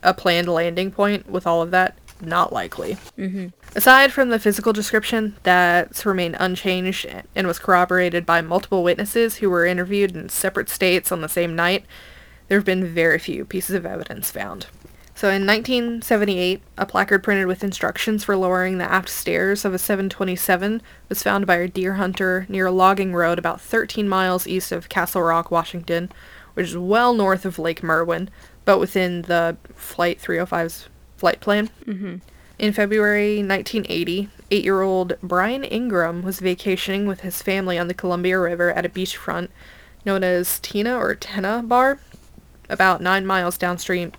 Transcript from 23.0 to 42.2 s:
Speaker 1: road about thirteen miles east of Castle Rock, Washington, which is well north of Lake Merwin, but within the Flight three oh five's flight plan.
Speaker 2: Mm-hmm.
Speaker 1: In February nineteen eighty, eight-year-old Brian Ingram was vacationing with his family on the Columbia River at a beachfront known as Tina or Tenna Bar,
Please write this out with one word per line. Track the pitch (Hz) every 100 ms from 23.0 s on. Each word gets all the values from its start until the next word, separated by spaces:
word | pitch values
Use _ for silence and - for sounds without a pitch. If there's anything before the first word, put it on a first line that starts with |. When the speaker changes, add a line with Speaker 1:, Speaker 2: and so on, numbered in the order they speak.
| 190
Speaker 1:
road | 175 170 170
about | 170 -
thirteen | - 226 - - 202
miles | 190 185 180 -
east | 185 -
of | 175 -
Castle | 190 175 190
Rock, | 165 165 165
Washington, | 170 165 175 170 170 180 - - - -
which | - 175
is | 170
well | 180 220 247
north | 233 190 190
of | 190 170
Lake | 165 160
Merwin, | 165 160 170 170 190 - - -
but | - 190
within | 220 196 180 175
the | 170 170 165 170 -
Flight | - - - 175 170
three | - 170
oh | 180
five's | 170 165 - - - - -
flight | 175 -
plan. | 208 208 220 -
Speaker 2:
Mm-hmm. | - 190 196 180 - - - -
Speaker 1:
In | 214
February | 208 202 214 208 208 208 208
nineteen | 196 196 196 214 -
eighty, | 170 170 185 202 - -
eight-year-old | 196 185 190 190 185 180 -
Brian | 180 180 208 269
Ingram | - 220 247 185 170 175
was | 185 185
vacationing | 185 180 202 185 - 196 202
with | 185
his | 185 -
family | - 190 185 175
on | 175
the |
Columbia | 175 185 175 180 185
River | 175 175 175
at | 170 175
a |
beachfront | 185 185 - - 165 185 - - - - -
known | 202 196
as | 185 180 180 -
Tina | - 202 226 247
or | - 208
Tenna | - 202 190 233
Bar, | 233 247 262 277 - -